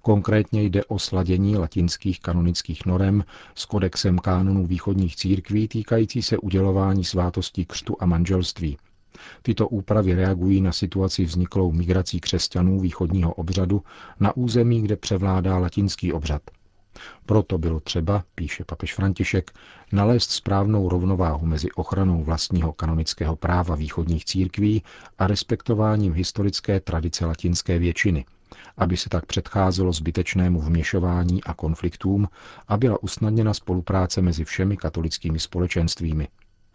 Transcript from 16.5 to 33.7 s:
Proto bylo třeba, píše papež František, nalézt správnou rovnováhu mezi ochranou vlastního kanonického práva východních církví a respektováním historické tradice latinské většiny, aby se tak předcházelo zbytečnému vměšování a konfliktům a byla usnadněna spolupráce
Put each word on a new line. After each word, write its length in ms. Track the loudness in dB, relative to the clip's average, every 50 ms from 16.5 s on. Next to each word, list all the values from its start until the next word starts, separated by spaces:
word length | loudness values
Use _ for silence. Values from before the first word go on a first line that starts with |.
| -20 _ _ _ _ _ _ _ -20 -20 -20 -20 -20 -10 -2
Proto 320 | 2 2 2 2 2 0 -2
bylo 220 | 0 0 -2 -2
třeba, 440 | -4 -4 -4 -2 0 0 0 0 -2 -4 _
píše 280 | -8 -8 -8 -8 -10 -10
papež 280 | -10 -10 -8 -8 -8 -4
František, 580 | -2 0 0 0 0 -2 0 0 -2 -2 -4 -8 -20 -20 -20 -20 -20 -8 -2
nalézt 400 | 0 2 4 4 4 2 2 0
správnou 580 | -4 -4 -2 0 0 0 2 2 2 2 2 2
rovnováhu 560 | 2 2 2 2 2 2 2 0 0 0 0
mezi 260 | 0 0 0 -2 -4
ochranou 520 | -4 -6 -6 -4 0 0 2 2 2 2 0
vlastního 500 | 0 -2 -2 -2 -2 0 0 0 0 -2
kanonického 600 | -4 -2 -2 0 0 -2 -2 -4 -4 -2 -2 -2
práva 400 | -2 0 0 2 2 0 0 -2
východních 500 | -2 -4 -4 -4 -4 -2 0 0 -2 -2
církví 580 | -2 -2 0 -2 -2 0 0 0 2 2 0 -2 -6 -12 -20 -20 -14 -4 -2
a 100 | 0 0
respektováním 840 | 0 0 -2 -2 -4 -2 -2 0 0 2 2 2 2 2 2 2 0
historické 680 | 0 -2 -2 -2 -2 -2 0 -2 -2 -2 0 0 0
tradice 460 | 0 -2 -2 -2 -2 -2 -2 -2 -2
latinské 540 | -2 -2 -2 0 0 0 0 0 0 0 2
většiny, 460 | 2 0 0 0 0 0 0 0 -2 -6 -12 -20 _ _ -20 -20 -20 -12 -6 -2
aby 200 | 0 0 0 -2
se 120 | -2 -2
tak 160 | -4 -4 -4
předcházelo 680 | -4 -4 -6 -4 -2 0 2 2 2 2 2 0 0 0
zbytečnému 680 | -2 -2 -4 -2 -2 -2 -2 0 2 2 2 2 2
vměšování 800 | 2 2 0 0 0 0 0 0 0 2 2 2 2 2 0 0 -2
a 100 | -4 -8
konfliktům 760 | -4 -4 -4 -2 -2 -4 -6 -4 -2 -2 0 2 2 0 0 -4 -8 -20 -20 -20 -14 -6 -2
a 100 | 0 2
byla 260 | 2 2 0 0 -2
usnadněna 500 | -6 -6 -2 -2 0 2 2 2 2 0
spolupráce 680 | -2 -2 -2